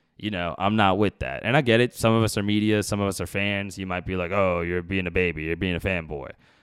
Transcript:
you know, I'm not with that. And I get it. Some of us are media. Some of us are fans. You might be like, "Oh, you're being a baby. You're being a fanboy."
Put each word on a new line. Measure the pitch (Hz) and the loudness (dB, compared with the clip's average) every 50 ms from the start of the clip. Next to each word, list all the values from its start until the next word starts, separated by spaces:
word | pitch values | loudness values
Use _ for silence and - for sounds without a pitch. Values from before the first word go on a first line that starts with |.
| _ _ _ _ | _ _ _ _
you | - 107 | -8 -6
know, | 104 87 87 85 69 - | -4 -2 -4 -4 -4 -2
I'm | 95 101 107 | 0 2 4
not | 110 101 95 92 101 | 4 6 4 6 4
with | 107 92 - _ | 2 0 0 _
that. | 64 64 69 62 | -8 -8 -8 -6
And | - 110 131 | -2 2 2
I | 156 | 2
get | 139 117 113 117 | 4 4 4 4
it. | 123 123 - | 4 2 0
Some | - 120 113 | 0 2 4
of | 110 113 | 4 4
us | 113 104 - | 2 2 0
are | 107 | -2
media. | 101 104 104 104 107 107 107 104 | 0 0 2 2 2 2 2 2
Some | 98 - 104 101 | 0 0 -2 0
of | 101 98 | 0 -2
us | 92 - | -2 -4
are | 87 | -8
fans. | - - 98 101 101 101 98 98 98 - 98 | -6 -4 -4 -2 -2 -2 -4 -4 -8 -10 -10
You | 95 | -8
might | 92 90 90 - | -6 -6 -6 -4
be | 92 92 | -4 -4
like, | 92 87 85 | -4 -2 -2
"Oh, | 98 101 95 92 87 87 | 0 2 2 2 2 0
you're | 85 87 90 90 | -2 -2 -2 -4
being | 85 87 95 95 90 | -2 -2 -2 -2 -2
a | 87 | 0
baby. | 85 92 90 87 78 76 78 | 0 0 0 0 -2 -4 -4
You're | 80 82 | -4 -2
being | 85 101 92 87 | -2 0 -2 -2
a | 82 | -2
fanboy." | - 98 92 85 80 80 76 69 65 - - _ _ _ _ _ | -2 -2 -4 -4 -4 -8 -10 -10 -10 -12 -16 _ _ _ _ _